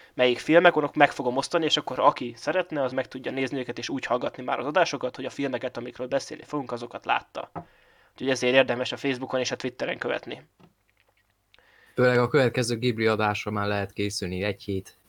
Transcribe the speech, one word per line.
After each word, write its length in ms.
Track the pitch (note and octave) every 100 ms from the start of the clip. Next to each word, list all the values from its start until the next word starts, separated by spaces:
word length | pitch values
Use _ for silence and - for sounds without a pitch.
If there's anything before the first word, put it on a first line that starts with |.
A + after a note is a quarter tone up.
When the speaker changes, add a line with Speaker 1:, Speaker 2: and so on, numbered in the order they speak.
| -
Speaker 1:
melyik 260 | - B2+ A#2+
filmek, 360 | - E3 E3+ D#3+
onnak 200 | D3 D3+
meg 160 | C#3+
fogom 260 | - B2 C3
osztani, 280 | - F3 D#3
és 120 | D3
akkor 220 | - C3
aki 340 | C3+ - A#2+ A#2
szeretne, 460 | D3+ F3+ F3 D3+
az 80 | B2+
meg 160 | C3 B2
tudja 240 | C3 B2+
nézni 260 | B2+ C3 C#3
őket, 200 | B2+ B2
és 120 | A#2
úgy 160 | C#3 -
hallgatni 380 | B2 C#3 -
már 160 | B2+ B2+
az 60 | B2+
adásokat, 500 | E3 E3 C3 B2+ -
hogy 100 | C3
a 40 |
filmeket, 480 | - C#3 A#2+ B2+ A#2+
amikről 300 | A#2+ - B2+
beszélni 360 | C3+ - -
fogunk, 280 | - D3+ B2
azokat 340 | A#2+ A#2+ - -
látta. 460 | B2 - - - - - _ _ _ _
Úgyhogy 180 | - C3+
ezért 240 | B2 B2+
érdemes 380 | C3 C3 B2 B2
a 60 | A#2+
Facebookon 420 | C#3 B2+ C3 C3
és 120 | B2
a 40 | A#2+
Twitteren 420 | C3 - - -
követni. 500 | B2+ - - B2 - _ _ _ _ _ _ _ _ _ _ _ _ _ _
Speaker 2:
Főleg 260 | - B2+ B2
a 80 | A#2+
következő 500 | D3 B2 B2+ A#2 A2+
Ghibli 300 | B2 A2 A2
adásra 440 | G#2+ G#2+ G2+ A2
már 160 | G#2 G2+
lehet 260 | G#2 G2
készülni, 500 | - G2+ - F2+ F2+
egy 200 | G#2 G#2+
hét 340 | - F#2+ - _